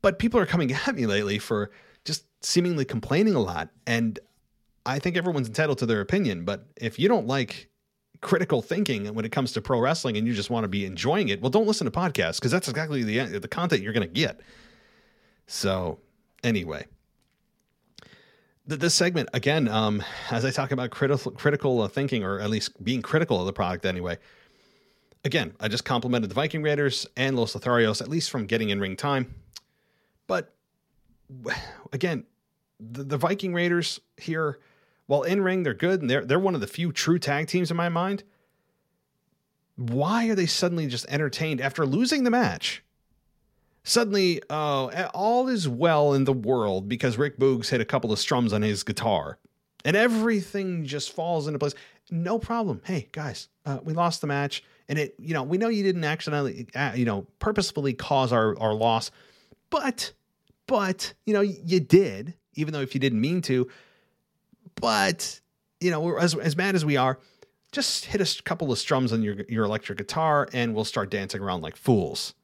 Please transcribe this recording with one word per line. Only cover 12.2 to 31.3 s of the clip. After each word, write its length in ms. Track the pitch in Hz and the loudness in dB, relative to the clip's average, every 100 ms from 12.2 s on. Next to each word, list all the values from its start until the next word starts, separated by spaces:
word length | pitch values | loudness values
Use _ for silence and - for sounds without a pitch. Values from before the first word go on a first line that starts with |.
| 82 - | -2 0
'cause 100 | 120 | 0
that's 180 | 175 - | 0 0
exactly 360 | 131 156 143 | -4 -2 -2
the, 340 | 110 113 120 98 | 0 0 -2 -6
the 80 | 90 | -6
content 360 | - 175 135 | -4 0 0
you're 100 | 101 | 0
gonna 160 | 110 87 | -2 0
get. 320 | 95 151 - - - - _ _ _ _ _ _ _ _ | 0 -2 -4 -20 -20 -20 _ _ _ _ _ _ _ _
So, 540 | - 98 95 90 - _ _ _ _ | -4 -2 0 -2 -8 _ _ _ _
anyway. 440 | 123 107 82 71 - - _ _ _ _ _ _ _ _ _ - - - _ _ _ _ - | 0 0 -2 -8 -10 -20 _ _ _ _ _ _ _ _ _ -20 -20 -20 _ _ _ _ -8
Th-, 120 | 147 | -2
this 140 | 170 | 2
segment, 340 | - 175 170 120 | 4 2 2 -2
again, 360 | 117 139 156 117 | 0 2 4 2
um, 340 | 110 107 104 98 - - | 2 2 0 -4 -10 -4
as 120 | 117 | -2
I 60 | 131 | 0
talk 220 | 131 135 | -2 -2
about 180 | 131 123 | -2 -4
criti-, 460 | - 139 139 - - | 0 2 2 -2 0
critical, 460 | 147 143 139 123 | 2 2 2 2
uh, 60 | 101 | 0
thinking, 360 | - 139 123 | 0 -2 -2
or 160 | 95 98 | -2 -2
at 100 | 104 | -2
least 320 | 107 - - | -2 -4 -6
being 200 | 95 123 | -4 -4
critical 360 | - 160 165 95 | 0 0 2 0
of 80 | 92 | 0
the 60 | |
product 340 | 95 92 87 95 | -2 -2 -2 -2
anyway, 320 | 90 90 85 - - _ _ _ _ _ _ _ _ | -2 -4 -8 -12 -20 _ _ _ _ _ _ _ _
again, 300 | 143 151 117 - | -2 0 -2 -4
I 80 | 107 | -4
just 160 | 117 | -4
complimented 460 | - 123 123 123 104 | 0 0 2 0 0
the 40 | |
Viking 280 | 107 151 156 | -2 -2 -2
Raiders 440 | 151 147 143 131 - - | 0 2 0 -2 -8 -2
and 200 | 135 127 | 0 0
Los 180 | 113 | 0
Lotharios, 460 | 117 127 120 110 107 | -2 2 4 4 2
at 80 | - | -2
least 220 | 160 - | -4 -2
from 160 | 131 104 | -4 -2
getting 240 | 113 107 | 0 0
in 100 | 101 | -2
ring 160 | 98 92 | -2 -2
time. 380 | 147 135 123 - - - _ _ _ _ _ _ - | -2 -2 -2 -10 -20 -20 _ _ _ _ _ _ -4
But, 280 | 185 160 _ _ _ _ _ _ _ _ | -4 -4 _ _ _ _ _ _ _ _